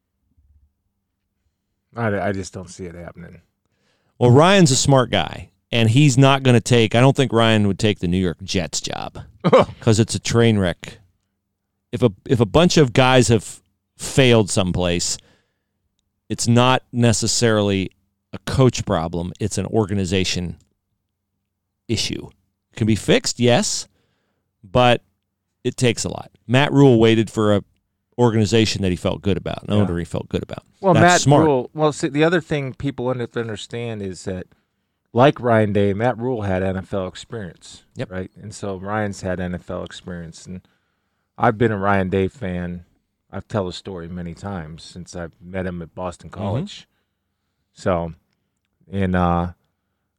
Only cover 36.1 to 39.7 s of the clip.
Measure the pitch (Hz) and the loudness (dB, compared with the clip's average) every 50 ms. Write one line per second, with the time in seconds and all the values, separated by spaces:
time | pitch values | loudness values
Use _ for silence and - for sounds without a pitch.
36.1 | 110 110 117 131 127 107 101 98 92 92 95 95 90 92 87 - 104 98 92 90 | -2 -4 -6 -6 -6 -4 -4 -4 -2 -2 -2 -2 -4 -6 -8 -6 -6 -6 -6 -8
37.1 | - - - - 120 113 98 82 - _ - - - - _ _ - - 120 - | -10 -16 -18 -14 -14 -14 -14 -14 -18 _ -20 -20 -20 -20 _ _ -14 -14 -12 -10
38.1 | 92 92 92 - _ - - 107 - - 107 101 95 90 95 101 107 107 107 101 | -10 -12 -12 -12 _ -18 -18 -18 -14 -12 -10 -10 -10 -10 -8 -6 -4 -4 -4 -6
39.1 | 95 - - 92 90 90 92 90 90 85 - - | -6 -8 -6 -6 -6 -4 -6 -6 -8 -10 -10 -10